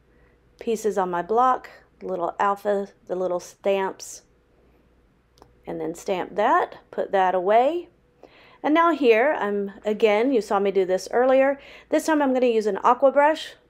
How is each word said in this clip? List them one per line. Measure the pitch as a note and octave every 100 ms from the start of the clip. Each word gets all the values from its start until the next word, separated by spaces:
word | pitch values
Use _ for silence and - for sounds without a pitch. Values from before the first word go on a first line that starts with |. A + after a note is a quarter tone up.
| _ _ _ _ _ -
pieces | A#3 A3 G#3+ G3
on | F3+
my | F3
block, | F3 A3+ B3+ - - - _ -
the | F#3
little | F#3 E3+ -
alpha, | G3+ G3+ G#3 G3+ G3 _ -
the |
little | F3+ F3+ F3
stamps, | - - G3+ G3 F#3+ - - - _ _ _ _ _ _ _ _ _ _ _ _ - _ -
and | E3
then | D#3+
stamp | E3+ - F3+ -
that, | F3 A#3 F4 - - _
put | - -
that | G3 F#3
away. | F#3 F3+ A3+ C4+ F4 E4+ _ _ _ - - - -
And | C#4
now | D#4+ E4+
here, | D#4 B3+ A3 C4 -
I'm, | G3+ G3+ G3 -
again, | G#3+ G#3+ A3 G#3 B3+
you | A#3+
saw | - G3+
me | G3+
do | F#3+
this | F3+ F#3 -
earlier. | A#3+ B3+ C4 C4+ C#4 - - -
This | D4+ D#4+
time | D4+
I'm | C#4
gonna | B3+ B3
use | A3 G#3
an | F#3+
aqua | - B3 C#4
brush. | C#4 D4 D4+ - -